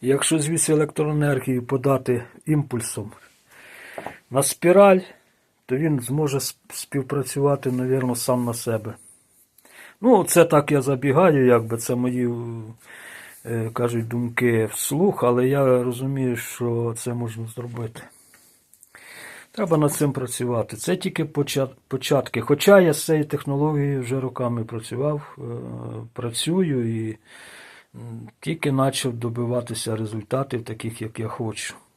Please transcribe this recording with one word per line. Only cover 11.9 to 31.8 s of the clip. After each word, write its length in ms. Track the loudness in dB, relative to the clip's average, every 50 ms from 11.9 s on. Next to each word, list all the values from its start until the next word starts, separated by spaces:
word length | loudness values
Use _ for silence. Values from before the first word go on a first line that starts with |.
| -2
мої, 380 | 0 0 -2 -2 -2 -2 -2 -2 -4 -6 -8 -10 -10 -12 -14 -18 -20 _ -20 -20 -20 -20 -20 -20 -20 -20 -20 -20 -18 -10
е, 240 | -6 -4 -4 -4 -4
кажуть, 380 | -4 -2 -2 0 0 -2 -4 -4
думки 580 | -4 -4 -4 -4 -2 0 2 2 4 2 0
вслух, 580 | 0 -2 -6 -6 -4 0 2 2 2 2 2 2
але 240 | 2 4 4 4 2
я 360 | 2 4 4 4 4 4 2
розумію, 540 | 0 -4 -4 -4 -4 -2 -2 -2 -2 -2 -4
що 560 | -6 -10 -8 -6 -4 -2 -2 -2 -2 -4 -6 -6
це 160 | -8 -8 -6
можна 340 | -6 -6 -6 -8 -10 -12 -12
зробити. 540 | -10 -12 -12 -10 -10 -10 -10 -10 -10 -14 -20 -20 _ _ _ _ _ _ _ _ _ _ _ _ _ _ -20 _ _ -20 -20 -20 -20 -20 -20 -20 -20 -20 -20 _
Треба 260 | _ -4 0 2 4 4
над 160 | 4 2 2
цим 200 | 2 0 0 0
працювати. 640 | -2 -6 -6 -6 -4 -2 -2 0 -2 -2 -4 -6 -8
Це 200 | -2 -2 -2 -2
тільки 280 | -2 -6 -4 -4 -4
почат-, 500 | -4 -2 -4 -2 -2 0 -2 -2 -2 -4 _ _ _
початки. 540 | -8 -6 -2 0 0 0 0 0 -4 -6
Хоча 380 | 0 0 0 2 6 8 8 10
я 140 | 8 8 4
з 120 | 0 0
цією 200 | 0 2 2 2
технологією 760 | 0 -4 -6 -4 -4 -2 0 0 0 0 0 0 0 -2 -2
вже 180 | -2 -2 -4 -2
роками 460 | -4 -4 -4 -2 -2 -2 -2 -2 -4
працював, 720 | -6 -8 -10 -10 -8 -6 -2 -2 -2 -2 -2 -6 -10 -18 -14
е, 40 | -12 -10 -10 -10 -10 -10 -12 -12 -12 -12 -12 -12 -14 -14 _
працюю 960 | -8 -8 -6 -6 -4 -2 -2 0 0 2 2 0 0 0 -2 -2 -4 -4 -6
і, 100 | -8 -10 _ _ -20 -20 -20 -20 -20 -20 -20 -20 -20 -20 _ _ _
м, 340 | -18 -16 -14 -14 -14 -14 -16 -20 _
тільки 320 | -8 -6 -6 -4 -2 0
почав 420 | 2 2 2 2 0 -2 -4 -4 -4
добиватися 840 | -4 -6 -6 -4 -4 -4 -2 -2 -4 -4 -4 -8 -8 -6 -6 -4
результатів 680 | -4 -4 -6 -6 -8 -8 _ -4 -4 -4 -4 -6 -8 -8
таких, 380 | -8 -12 -8 -8 -10 -8 -8
як 180 | -12 -12 -8 -8
я 80 | -8 -8
хочу. 480 | -6 -6 -6 -6 -6 -8 -10 -12 -12 -16